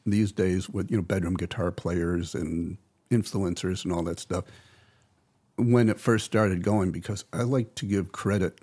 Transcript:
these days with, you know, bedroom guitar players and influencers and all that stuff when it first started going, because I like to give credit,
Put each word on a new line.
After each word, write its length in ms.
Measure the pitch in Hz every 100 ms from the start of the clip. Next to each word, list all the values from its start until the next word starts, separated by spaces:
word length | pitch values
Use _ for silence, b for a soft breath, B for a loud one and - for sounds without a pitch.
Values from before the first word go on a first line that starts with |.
| -
these 260 | 104 104
days 360 | - 92 92 92
with, 200 | 101 95
you 60 | 110
know, 60 |
bedroom 320 | 87 95 87
guitar 360 | 92 85 - 87
players 640 | - 95 87 85 87 85
and 440 | - 82 82 85 98 _ _ _
influencers 760 | 120 101 98 92 87 92 90
and 80 | 92
all 100 | 85
that 140 | 82 80
stuff 260 | - 90 - b b b b b b b _ _ _ -
when 320 | 120 123 113
it 100 | 104
first 260 | - 110
started 380 | - 110 104 90
going, 300 | 92 107 92
because 320 | 85 - 101 -
I 100 | -
like 320 | 120 135 113 -
to 80 | 98
give 260 | 101 95
credit, 480 | - 98 101 92 -